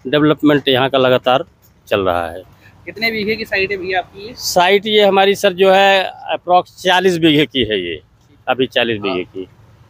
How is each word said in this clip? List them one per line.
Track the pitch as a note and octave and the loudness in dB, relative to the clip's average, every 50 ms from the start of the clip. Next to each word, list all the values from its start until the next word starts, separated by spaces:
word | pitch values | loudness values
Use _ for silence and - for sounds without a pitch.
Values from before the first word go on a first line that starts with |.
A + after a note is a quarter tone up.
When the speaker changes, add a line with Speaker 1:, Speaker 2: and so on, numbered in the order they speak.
| - | -8
Speaker 1:
डेवलपमेंट | C3 C3 D3+ D3+ D3+ D3+ C#3+ - D3 D3+ C#3 C3+ C#3 | -2 0 2 2 2 2 2 2 2 2 2 2 0
यहाँ | C3 B2 C3 C3 | 0 0 0 0
का | C3 C3+ | 0 2
लगातार | B2+ B2+ B2+ B2 - B2+ B2 C#3 E3+ _ _ _ _ _ _ _ _ - | 2 2 2 2 2 2 0 0 -2 _ _ _ _ _ _ _ _ -4
चल | A#2 G#2 | -2 -2
रहा | F#2+ F#2+ F2 F2 E2+ E2 | 0 0 -2 -2 -4 -6
है। | E2 F#2 F#2 _ - _ _ - _ _ - | -10 -14 -18 _ -20 _ _ -20 _ _ -20
Speaker 2:
कितने | E3+ F3 G3 A3+ A3+ | -18 -12 -6 -6 -4
बीघे | A3+ A3 G3+ G#3 A3+ | -4 -4 -4 -4 -6
की | G#3+ A3 | -6 -6
site | G#3+ G#3+ G3 F#3+ F#3+ | -6 -4 -4 -4 -4
है | G3+ | -4
भैया | F#3+ F3 F#3 F#3 F#3 | -6 -6 -6 -4 -6
आपकी | E3+ - - G3 G3+ | -6 -6 -12 -20 -18
ये? | A3 B3+ | -18 -16
Speaker 1:
Site | - - - - F#3 E3+ F#3 G3+ G3+ G3 | -12 -8 -2 0 2 2 4 2 0 0
ये | A3 G#3+ G#3+ G#3 | 0 2 2 4
हमारी | G3 F#3+ G3 G3 G3 G3+ | 4 4 4 4 2 2
सर | F#3+ - G3+ F3+ | 0 0 -2 0
जो | F3 F#3+ F#3+ F#3 | 2 2 4 4
है | G3 G3 G3 G3 F#3+ F#3 | 4 4 4 2 2 0
approx | - - - - E3 E3 D3 - E3+ F3+ F3+ F3 - - - - | -4 -8 -12 -10 -8 -8 -6 -2 2 2 2 2 0 -10 -6 -2
चालीस | F#3 F3+ F#3 F#3 F#3+ F3+ E3 | 0 0 2 2 0 0 2
बीघे | D#3+ E3 D3+ D3 D3 | 2 2 4 2 0
की | - - C3+ A2+ | 0 -2 -4 -2
है | G#2+ G#2+ G2 | -2 -2 -4
ये, | F2+ E2+ E2 D2+ - _ _ _ _ _ _ _ - - | -4 -6 -10 -10 -14 _ _ _ _ _ _ _ -6 -4
अभी | B2+ A#2+ C3 | -2 -2 -2
चालीस | A#2+ - B2+ A#2+ A#2 A#2 G#2 | -2 -2 -2 -2 -2 -2 -4
बीघे | G2+ G2 F#2 | -4 -4 -4
Speaker 2:
हाँ। | F2+ F2+ | -4 -6
Speaker 1:
की। | - - F#2+ F#2 F#2 _ _ _ _ _ _ _ _ | -8 -12 -14 -14 -16 _ _ _ _ _ _ _ _